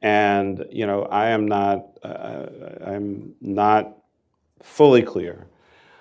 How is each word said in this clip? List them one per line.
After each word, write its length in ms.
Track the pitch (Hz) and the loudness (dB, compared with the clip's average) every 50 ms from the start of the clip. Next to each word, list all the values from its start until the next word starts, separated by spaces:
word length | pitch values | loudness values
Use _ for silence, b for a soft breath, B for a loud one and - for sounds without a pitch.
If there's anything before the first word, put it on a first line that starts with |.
| - | -2
And, 600 | 107 104 104 104 101 101 101 98 98 92 - - - | 0 2 2 2 2 2 0 -2 -2 -6 -8 -10 -10
you 140 | - - 110 | -8 -6 -4
know, 180 | 101 98 101 98 | -2 -2 -4 -2
I 260 | 101 101 104 110 117 | -2 -2 0 0 0
am 180 | 113 107 107 | 0 0 0
not, 500 | 107 104 101 101 101 98 95 - - - - - | 0 0 0 0 0 -2 -2 -6 -12 -20 -18 -16
uh, 420 | - - - - - - 67 - - - - - - - - 85 | -14 -14 -12 -12 -12 -12 -12 -14 -14 -16 -18 -18 -18 -16 -14 -12
I'm 480 | 98 98 101 101 101 98 104 - - - - | -10 -8 -8 -8 -8 -10 -12 -14 -18 -18 -12
not 560 | - 101 95 101 104 107 107 107 101 - - _ _ _ _ _ _ _ _ _ _ _ _ _ | -10 -6 -2 0 2 4 4 2 0 -2 -10 _ _ _ _ _ _ _ _ _ _ _ _ _
fully 400 | - - - - 151 143 127 120 | -20 -4 4 6 8 8 8 6
clear, 460 | 117 - - 92 85 87 85 - - b b b b b b b b b b b | 4 2 -4 -8 -8 -8 -12 -16 -20 b b b b b b b b b b b